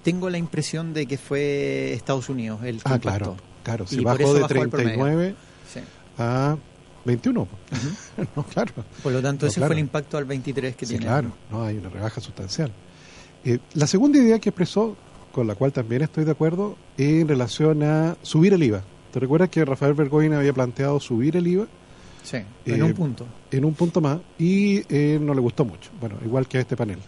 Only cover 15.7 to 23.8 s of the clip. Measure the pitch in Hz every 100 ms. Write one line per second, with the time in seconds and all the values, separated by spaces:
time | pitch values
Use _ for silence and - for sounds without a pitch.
15.7 | 139 113 120 151 - 156 151 156 175 208
16.7 | - - - 143 156 156 135 117 - 156
17.7 | 151 147 156 160 - - 160 190 190 135
18.7 | 101 95 - - 127 127 156 180 165 143
19.7 | 135 143 147 143 151 156 147 139 131 123
20.7 | 120 139 143 - 117 143 175 175 180 226
21.7 | - - - - - - 127 101 - 123
22.7 | 113 160 190 151 120 120 - - 135 151
23.7 | 147